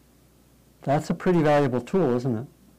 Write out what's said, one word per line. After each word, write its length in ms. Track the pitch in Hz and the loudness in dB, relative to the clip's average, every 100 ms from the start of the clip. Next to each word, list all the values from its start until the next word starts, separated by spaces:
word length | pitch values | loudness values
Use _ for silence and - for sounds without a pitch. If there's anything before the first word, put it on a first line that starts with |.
| _ _ _ _ _ _ _ _ | _ _ _ _ _ _ _ _
That's 280 | - 151 - | -2 -2 -2
a 40 | |
pretty 280 | 175 185 170 | -4 0 2
valuable 380 | 151 147 139 123 | 4 4 2 -2
tool, 360 | - 190 147 123 | -2 0 0 0
isn't 200 | 131 113 | -2 -4
it? 100 | 139 _ _ | -8 _ _